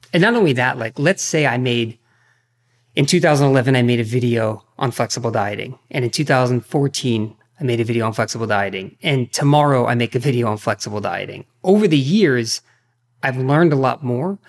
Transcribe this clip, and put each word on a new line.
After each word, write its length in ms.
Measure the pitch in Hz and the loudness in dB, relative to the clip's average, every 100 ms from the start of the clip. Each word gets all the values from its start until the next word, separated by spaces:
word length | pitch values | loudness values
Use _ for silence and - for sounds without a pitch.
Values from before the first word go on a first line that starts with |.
| _ | _
And 80 | 175 | 0
not 140 | 208 | 2
only 180 | 240 175 | 4 2
that, 260 | 127 127 131 | 2 0 -2
like, 200 | 113 - | -6 -2
let's 240 | 147 196 | 0 0
say 240 | - 160 139 | -2 0 0
I 120 | 120 | 0
made, 400 | 127 120 113 - _ _ _ _ _ _ _ _ _ | 0 0 -2 -6 _ _ _ _ _ _ _ _ _
in 100 | - | -2
two 140 | 147 175 | 0 2
thousand 300 | 160 147 139 | 4 4 4
eleven, 260 | 135 131 | 2 2
I 80 | 131 | 2
made 180 | 120 120 | 2 0
a 40 | |
video 600 | 110 123 120 117 110 107 _ - | 0 -2 0 0 -2 -4 _ -8
on 120 | 127 | -6
flexible 380 | - 117 - 117 | -4 -4 -4 -4
dieting. 480 | 113 101 104 123 127 _ | -2 -2 -6 -10 -14 _
And 140 | 143 | -4
in 60 | 120 | -4
two 140 | - | -2
thousand 360 | 147 131 123 123 | 0 2 2 0
fourteen, 720 | - 151 139 - 127 110 110 - _ - | -2 -2 -2 -2 -2 -2 -2 -10 _ -8
I 60 | |
made 160 | 127 117 | -2 -2
a 40 | |
video 220 | 113 117 110 | 0 -2 -2
on 60 | |
flexible 340 | 107 110 117 113 | -2 -4 -4 -2
dieting. 500 | 101 98 104 127 - | -2 -2 -6 -10 -8
And 300 | 175 135 123 | -2 -2 -2
tomorrow 540 | - 143 147 147 131 120 | 0 2 4 4 2 2
I 80 | |
make 200 | 120 117 | 0 0
a 40 | 127 | -2
video 280 | 139 120 117 | -2 0 -2
on 120 | 107 | -2
flexible 420 | - 104 - 104 | -4 -6 -6 -6
dieting. 460 | 101 98 98 98 - _ | -4 -6 -8 -12 -18 _
Over 240 | 185 202 208 | 2 4 4
the 100 | 151 | 2
years, 640 | 131 208 165 123 113 - - _ _ _ _ _ | 2 2 4 2 -2 -6 -10 _ _ _ _ _
I've 160 | 135 127 | -6 -2
learned 340 | 131 147 170 | 0 4 4
a 40 | 139 | 4
lot 280 | 131 120 | 0 -2
more. 340 | 123 123 180 196 | -4 -4 -4 -8